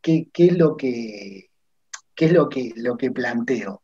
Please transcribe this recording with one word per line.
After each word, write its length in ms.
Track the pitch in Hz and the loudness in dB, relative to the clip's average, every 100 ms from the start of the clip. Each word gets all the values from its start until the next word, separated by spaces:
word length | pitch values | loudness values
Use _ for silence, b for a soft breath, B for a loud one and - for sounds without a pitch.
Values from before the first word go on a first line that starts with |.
qué, 280 | - 160 - | 2 0 0
qué 140 | - 175 | 4 4
es 120 | 170 | 6
lo 180 | 160 - | 2 2
que, 720 | 131 117 113 104 98 98 _ _ _ _ _ - _ | -6 -6 -8 -12 -16 -18 _ _ _ _ _ -20 _
qué 100 | - | 0
es 80 | 160 | 4
lo 160 | 175 143 | 4 2
que, 240 | 131 123 113 | -4 -8 -6
lo 200 | 120 120 | -6 -4
que 160 | 127 | -4
planteo? 680 | 123 123 120 120 120 101 101 | -4 -4 -4 -2 -4 -4 -14